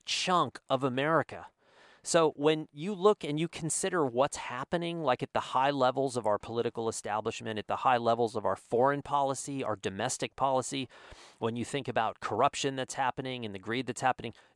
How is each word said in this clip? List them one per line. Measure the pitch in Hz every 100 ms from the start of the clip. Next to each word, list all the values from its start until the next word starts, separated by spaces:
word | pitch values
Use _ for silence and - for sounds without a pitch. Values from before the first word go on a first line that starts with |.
chunk | - - - 180 135 - -
of | 135
America. | 135 123 147 160 - 95 - _ _ _ - _
So | - 170 156 -
when | 147 156 156
you | 147 180
look | 196 202 208
and | 151 151
you | 170
consider | - 160 - 196 180
what's | 135 117 143 -
happening, | - 123 139 175 170 170
like, | 147 123
at | 135
the | 117
high | - 131 135
levels | 143 127 131 135 120
of | 107
our | 101
political | - 117 117 117 113
establishment, | - 110 107 110 - 117 107
at | -
the | 98
high | 131 123
levels | 117 117 117 110
of |
our | 101 95
foreign | - 117 135 143
policy, | - 143 139 135 - 139
our | 113 101
domestic | 107 98 120 - 127 -
policy, | 135 131 - 139 127 - - - - _
when | 113 120
you |
think | 117 143 127
about | 120 110 -
corruption | - 107 139 - 139 135
that's | 127
happening | - 131 - 131 127 110
and |
the | 98
greed | 95 120 123
that's | 117
happening, | 131 - 117 - _